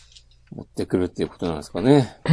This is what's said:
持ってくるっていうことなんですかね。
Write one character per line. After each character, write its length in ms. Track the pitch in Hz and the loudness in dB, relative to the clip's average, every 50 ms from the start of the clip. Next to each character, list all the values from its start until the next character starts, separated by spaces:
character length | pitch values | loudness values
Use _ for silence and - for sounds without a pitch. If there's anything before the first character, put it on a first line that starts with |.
| - _ - - _ _ _ _ _ - | -20 _ -20 -20 _ _ _ _ _ -20
持 120 | - - - | -18 -18 -18
っ 20 | |
て 200 | _ _ - 95 | _ _ -8 -6
く 120 | - - | -4 -2
る 80 | 92 92 | -2 -2
っ 40 | 90 | -4
て 120 | - - 85 | -4 -6 -8
い 20 | |
う 40 | - | -8
こ 80 | - | -6
と 100 | - - | -6 -6
な 60 | 85 80 | -6 -6
ん 40 | |
で 60 | 73 73 | -6 -10
す 80 | - | -10
か 100 | - 87 | -6 0
ね。 360 | 101 131 147 143 123 - - _ - - | 2 4 4 4 2 0 -6 _ 4 6